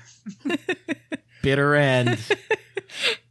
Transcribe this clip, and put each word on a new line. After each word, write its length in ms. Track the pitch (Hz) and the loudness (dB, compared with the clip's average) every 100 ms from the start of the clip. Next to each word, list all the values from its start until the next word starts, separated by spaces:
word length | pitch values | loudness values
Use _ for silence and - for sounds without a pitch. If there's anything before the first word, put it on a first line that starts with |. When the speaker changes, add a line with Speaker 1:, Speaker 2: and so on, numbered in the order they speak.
| - - 208 - 302 | -16 -20 -18 -10 -6
Speaker 1:
<laughs> 960 | 339 - - - - - - _ _ | -4 -6 -8 -8 -12 -10 -14 _ _
Speaker 2:
bitter 340 | 139 139 143 147 | 0 2 4 4
end 440 | 139 127 120 - - - - 427 - - - - 480 440 _ | 4 4 2 0 -2 -4 -2 -6 -6 -14 -12 -6 -4 -4 _